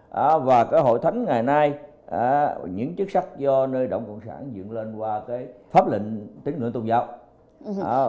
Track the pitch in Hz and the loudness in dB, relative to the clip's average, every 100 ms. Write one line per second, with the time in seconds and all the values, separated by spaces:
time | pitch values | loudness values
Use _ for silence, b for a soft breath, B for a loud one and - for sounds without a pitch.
0 | B - 135 160 131 123 113 156 135 117 | B 0 2 4 6 4 4 4 4 4
1 | 160 233 208 120 123 147 147 143 - - | 2 0 0 0 2 4 2 0 -12 -20
2 | - 90 120 143 147 - 78 92 139 175 | -8 -2 0 2 0 -2 -8 -6 -6 -4
3 | 196 180 180 - 139 135 135 131 127 - | -2 -2 -2 -2 2 2 2 0 -2 -4
4 | 110 107 110 71 135 101 101 113 110 107 | -6 -12 -14 -14 -12 -12 -10 -10 -8 -8
5 | 110 107 117 123 139 - - 175 196 107 | -6 -6 -6 -8 -10 -16 2 4 4 2
6 | 107 110 107 - 139 151 117 120 110 117 | -4 -8 -10 -12 -8 -6 -4 -4 0 0
7 | - - - _ _ _ 220 196 - 127 | 0 -8 -20 _ _ _ -10 -6 -2 0